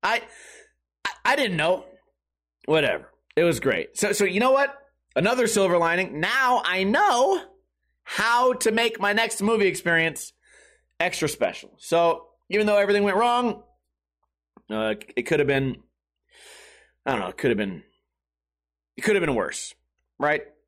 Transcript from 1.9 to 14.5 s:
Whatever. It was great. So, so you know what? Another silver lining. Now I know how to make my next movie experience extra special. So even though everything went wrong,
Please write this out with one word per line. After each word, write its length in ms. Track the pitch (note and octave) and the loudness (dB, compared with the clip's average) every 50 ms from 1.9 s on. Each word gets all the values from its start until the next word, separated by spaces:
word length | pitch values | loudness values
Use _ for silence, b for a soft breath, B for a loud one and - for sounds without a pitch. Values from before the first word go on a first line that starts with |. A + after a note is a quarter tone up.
| - - _ _ _ _ _ _ _ _ _ _ _ _ _ | -20 -20 _ _ _ _ _ _ _ _ _ _ _ _ _
Whatever. 440 | - D3+ D#3+ C#3+ B2 F2+ D#2+ - - _ _ _ _ _ | 0 0 2 2 0 -2 -4 -6 -16 _ _ _ _ _
It 80 | - C3 | 0 2
was 160 | E3+ D#3+ A#2 | 2 2 0
great. 380 | - C3+ A2 F2 D#2+ - _ - | 0 0 0 0 -4 -6 _ -4
So, 140 | G3+ G#3 | -2 -2
so 140 | G3 - G3+ | 0 0 0
you 140 | F#3+ F3 G3 | 0 2 2
know 120 | A#3 C4 | 2 4
what? 240 | C4+ C4+ C#4 C4+ C#4 - - _ _ _ _ _ _ | 4 4 2 0 -2 -8 -20 _ _ _ _ _ _
Another 320 | - E3 G#3 B3 B3 B3 A3+ | 0 0 0 2 2 0 0
silver 300 | A3+ G#3 G3 F#3 F3 F3 | 2 2 2 4 4 2
lining. 440 | E3 E3 E3 F3 F#3+ E3 B2 D3 | 2 2 0 0 -2 -4 -4 -4
Now 400 | D#3+ F#3+ A#3 C4 C4 B3 B3+ A#3 - | -4 -2 0 2 2 2 2 0 0
I 200 | E3+ F3+ F#3 F#3+ | -2 -2 0 0
know 580 | G3 A3 D4+ G#4 G4+ F4+ A#3+ C4 F#4 G4 F4 - - _ _ _ _ _ _ _ _ _ _ _ | 0 2 2 2 2 4 2 2 2 0 -2 -4 -10 _ _ _ _ _ _ _ _ _ _ _
how 500 | - - - G#3 A#3 A#3+ A#3+ B3 B3+ B3 | -10 -6 -2 0 2 2 4 4 2 2
to 180 | B3 - A3+ | 2 0 0
make 280 | A3 A3 A#3 A#3 A3+ A3 | 0 2 0 -2 -2 -2
my 120 | G#3 G3+ | -2 0
next 300 | G#3 G#3+ A3+ A3 G#3+ - | 0 0 0 -2 -2 -4
movie 260 | G3 G#3 A3+ G#3+ G3+ F#3+ | -2 0 0 2 2 0
experience 640 | E3 - - F3 E3+ E3 D#3+ E3 D#3+ - - - _ b b b b b b b b b b b b _ | 0 -2 -2 0 0 2 2 0 -4 -6 -14 -16 _ b b b b b b b b b b b b _
extra 280 | E3 F3+ F3 - D#3+ D3 | -4 -4 -2 -2 -2 -4
special. 440 | - - A#2 F#2 - - - - _ _ | -2 -2 -4 -4 -4 -6 -18 -20 _ _
So 480 | - - E3 E3+ E3+ E3+ E3 - - - _ _ _ _ | -6 -2 0 2 2 2 2 0 -6 -20 _ _ _ _
even 180 | F3+ G#3 G#3+ G#3 | -2 0 2 2
though 100 | G#3 G#3 | 4 2
everything 260 | G3 G3+ G#3 G#3 G3+ | 4 2 2 2 2
went 140 | G3+ F#3+ G3 | 2 2 2
wrong, 460 | A#3 A#3+ A#3+ B3 B3 A#3+ A3 - - _ _ _ _ _ _ _ _ _ _ _ _ _ _ _ _ _ | 2 2 2 2 0 0 -4 -6 -12 _ _ _ _ _ _ _ _ _ _ _ _ _ _ _ _ _